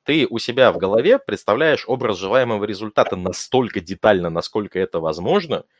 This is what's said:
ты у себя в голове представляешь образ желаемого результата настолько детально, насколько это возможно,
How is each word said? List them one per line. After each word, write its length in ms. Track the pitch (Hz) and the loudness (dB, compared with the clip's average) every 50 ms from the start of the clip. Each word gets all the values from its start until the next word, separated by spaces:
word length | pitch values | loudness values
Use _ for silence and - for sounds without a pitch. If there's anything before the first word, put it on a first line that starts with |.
| _ | _
ты 220 | - 147 160 123 - | -2 0 0 0 0
у 100 | 113 113 | -2 -4
себя 320 | - - 117 131 127 107 | -4 0 2 4 6 4
в 60 | 85 85 | 4 2
голове 400 | 92 95 104 117 135 202 262 269 | 0 0 2 2 4 4 4 2
представляешь 680 | - - 104 - - - 107 131 160 156 139 - - | 2 -2 -8 -4 0 0 2 2 2 2 2 0 -2
образ 300 | - 131 123 123 107 98 | -4 -4 -2 -2 -2 -4
желаемого 480 | 85 98 95 117 131 123 120 110 101 101 | -4 -2 0 2 2 2 0 -2 -2 -4
результата 500 | 101 101 95 110 104 - 131 120 - 104 | -4 -6 -8 -10 -4 0 0 0 0 -2
настолько 680 | 92 90 92 87 - - - - 131 123 101 - 101 | -6 -6 -6 -6 -6 -4 -2 0 0 0 0 -4 -8
детально, 480 | 82 90 95 - - 110 101 92 87 85 | -8 -8 -4 0 4 4 4 4 2 -2
насколько 480 | 80 85 - - - 110 104 - - 92 | -4 -4 -6 -4 -4 -6 -6 -4 -4 -4
это 200 | 95 - - 85 | -4 -2 -4 -4
возможно, 640 | 80 80 76 85 90 127 180 208 170 151 110 - - _ _ _ | -4 -4 -4 -2 -2 -2 0 -2 -2 -4 -6 -8 -8 _ _ _